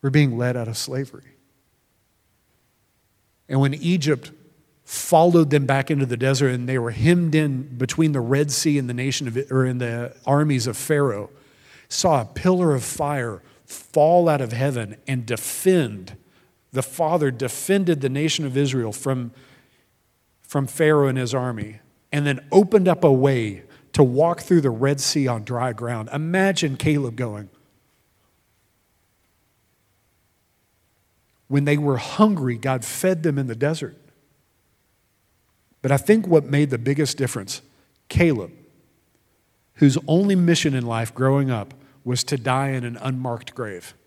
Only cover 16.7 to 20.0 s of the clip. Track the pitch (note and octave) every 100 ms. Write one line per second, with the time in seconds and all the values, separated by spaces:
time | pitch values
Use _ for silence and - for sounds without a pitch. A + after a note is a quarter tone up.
16.7 | B2+ C3 - D#3+ E3+ D3 B2 B2+ - -
17.7 | G3 F3+ D#3 C3+ C3+ D#3 - C#3+ C3 C#3+
18.7 | C3 A2+ G#2 - C3 A#2+ - - _ _
19.7 | _ _ _